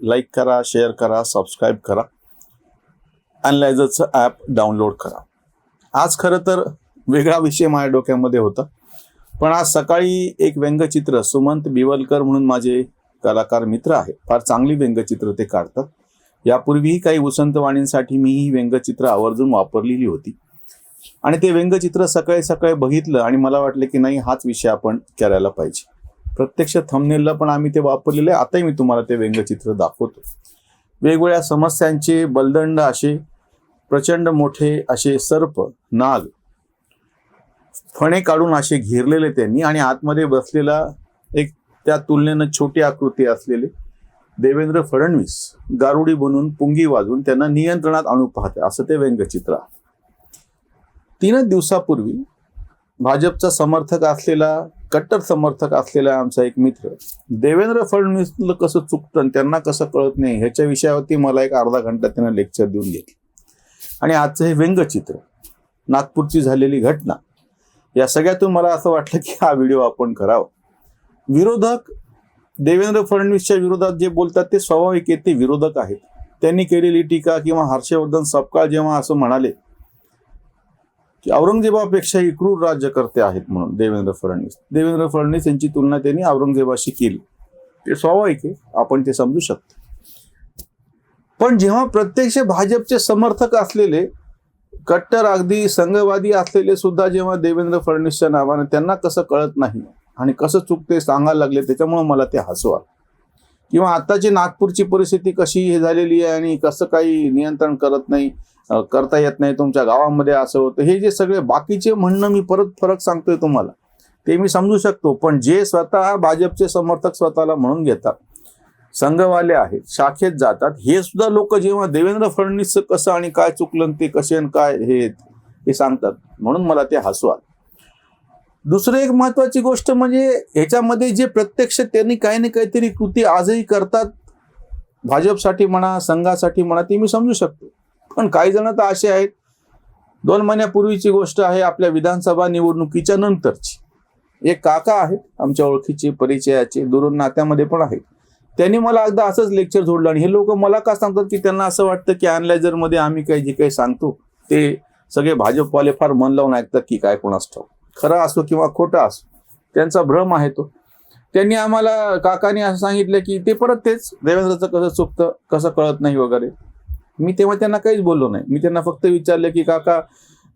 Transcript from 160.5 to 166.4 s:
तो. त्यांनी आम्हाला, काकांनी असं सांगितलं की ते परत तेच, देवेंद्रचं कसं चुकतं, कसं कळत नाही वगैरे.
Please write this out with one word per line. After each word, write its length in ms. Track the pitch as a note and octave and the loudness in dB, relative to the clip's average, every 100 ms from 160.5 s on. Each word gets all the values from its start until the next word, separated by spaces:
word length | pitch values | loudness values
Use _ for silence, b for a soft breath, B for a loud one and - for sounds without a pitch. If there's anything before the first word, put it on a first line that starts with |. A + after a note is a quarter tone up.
तो. 200 | C3+ D3 b b b b b b | -2 -10 b b b b b b
त्यांनी 200 | F#3+ G3+ | 0 2
आम्हाला, 600 | A3 A3 A3 A3 A3 G#3 F3+ | 2 0 0 2 0 0 0
काकांनी 440 | F#3 F#3 G3+ G#3 | 0 0 0 0
असं 160 | G3+ F#3 | -2 -2
सांगितलं 420 | G3 G3+ F#3+ G3 | -2 0 0 0
की 200 | F#3+ F#3+ | -2 -2
ते 140 | F#3 | -2
परत 240 | A3 A#3+ A#3+ | 0 0 0
तेच, 340 | A3+ A#3 - - | 0 -2 -6 -6
देवेंद्रचं 420 | D3 F3+ F#3 F3 F#3 | 0 2 0 -2 -2
कसं 220 | F3 F3 | 0 0
चुकतं, 440 | E3 E3 - E3+ - _ | 0 -4 0 -2 -2 _
कसं 200 | D#3 D#3+ | -2 0
कळत 300 | D#3 D3+ D3 | 0 0 0
नाही 160 | D3 C#3 | 0 0
वगैरे. 320 | B2 A#2+ | 0 0